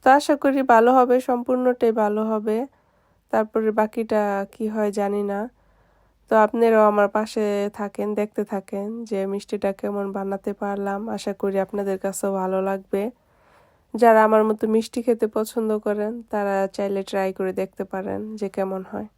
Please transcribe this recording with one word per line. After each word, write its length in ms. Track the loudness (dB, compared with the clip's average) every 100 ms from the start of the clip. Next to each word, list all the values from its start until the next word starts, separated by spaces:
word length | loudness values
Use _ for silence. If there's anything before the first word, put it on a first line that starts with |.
| 6
তো 40 |
আশা 240 | 4 4 2
করি 260 | 2 0 4
ভালো 220 | 6 8
হবে, 220 | 6 6 2
সম্পূর্ণটাই 720 | 2 -2 0 0 2 2 0 2
ভালো 260 | 0 0 -2
হবে। 320 | -2 -2 -4 -4 _ _ _ _ _ _
তারপরে 360 | -2 0 0 0
বাকিটা 500 | 0 -2 -2 -2 0 0 -2 -6
কি 140 | -6 -6
হয় 240 | -2 -2
জানি 300 | 0 -2 -2
না। 160 | -2 -4 -6 _ _ _ _ _ _ _ _
তো 20 | 2
আপনারাও 460 | 4 4 4 6 6
আমার 200 | 4 2
পাশে 360 | 0 -4 -4 -2 -2 -4
থাকেন, 340 | -6 -10 -6 -4
দেখতে 280 | -4 -4 -4 -4
থাকেন 420 | -6 -6 -8 -8 -10 -6
যে 140 | -4 -4
মিষ্টিটা 440 | -6 -6 -4 -4
কেমন 320 | -4 -6 -4 -4
বানাতে 400 | -6 -6 -6 -6
পারলাম। 460 | -6 -6 -4 -4 -6 -6
আশা 240 | -6 -6
করি 240 | -4 -4 -2
আপনাদের 380 | -2 -4 -4 -4
কাছেও 320 | -4 -4 -4
ভালো 260 | -2 -2 -2
লাগবে। 400 | -2 -4 -4 -6 -6 -10 _ _ _ _ _ _ _
যারা 260 | 4 6 8
আমার 200 | 6 6
মতো 200 | 4 0 2
মিষ্টি 320 | 0 0 -4
খেতে 260 | -2 0 0
পছন্দ 420 | -2 -4 -2 -2 -2
করেন 320 | -2 -2 -4 -6 -8
তারা 260 | -4 -2 0 -2
চাইলে 340 | -4 -4 -4
ট্রাই 260 | -4 -4 -4
করে 180 | -2 -4
দেখতে 300 | -4 -6 _ -8
পারেন 340 | -6 -6 -8 -8 -8
যে 120 | -8
কেমন 320 | -4 -4 -4
হয়। 240 | -8 -10 -12